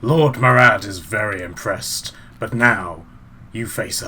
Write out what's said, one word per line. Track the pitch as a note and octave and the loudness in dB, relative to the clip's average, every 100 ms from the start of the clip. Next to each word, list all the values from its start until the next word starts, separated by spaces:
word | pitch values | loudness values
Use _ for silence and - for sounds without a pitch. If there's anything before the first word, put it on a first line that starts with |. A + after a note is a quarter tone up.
Lord | A2 D#3+ D3+ B2+ | 2 4 4 4
Marad | B2 B2 B2 G#2+ G2+ | 4 6 6 6 -2
is | F#2+ | -12
very | F2 G#2+ G#2+ G2 | -6 -4 -4 -6
impressed, | F2 F2 - G2 - - - - - - | -8 -10 -6 -6 -6 -8 -10 -16 -20 -10
but | G#2+ | -6
now | A#2+ A#2+ A2 F2+ E2 - - - - - | 2 2 2 -4 -12 -16 -20 -20 -20 -16
you | A2+ A2+ | -10 -10
face | - A2 - | -6 -6 -6